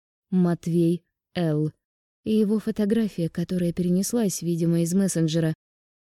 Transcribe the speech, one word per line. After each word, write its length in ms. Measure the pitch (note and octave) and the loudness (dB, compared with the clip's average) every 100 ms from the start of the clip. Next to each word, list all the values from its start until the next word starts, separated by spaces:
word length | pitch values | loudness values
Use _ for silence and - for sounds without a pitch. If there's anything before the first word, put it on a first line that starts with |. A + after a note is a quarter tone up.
| _ _ _ | _ _ _
Матвей 760 | F#3 F3 E3+ - E3+ E3+ E3+ - _ _ | 0 2 0 -2 2 2 0 -6 _ _
Л. 380 | - E3 D3+ D#3 - _ _ _ _ | -4 -2 -2 -2 -6 _ _ _ _
и 80 | - | -2
его 260 | G#3+ G#3 A3 | 0 2 0
фотография, 680 | G3+ F3+ G#3 A3 G#3+ - E3 | -2 -2 0 0 0 -2 -4
которая 440 | - E3+ F#3 F3 | -4 -4 -2 -2
перенеслась, 720 | E3+ F3+ F3+ G3 A#3+ G#3+ - | -2 0 0 0 0 -2 -2
видимо, 380 | E3+ E3 E3 E3+ | -4 0 2 2
из 120 | E3 | 2
мессенджера. 600 | F#3 G3 E3+ E3 E3 D#3+ D#3+ _ _ _ _ | 0 0 0 0 0 0 -4 _ _ _ _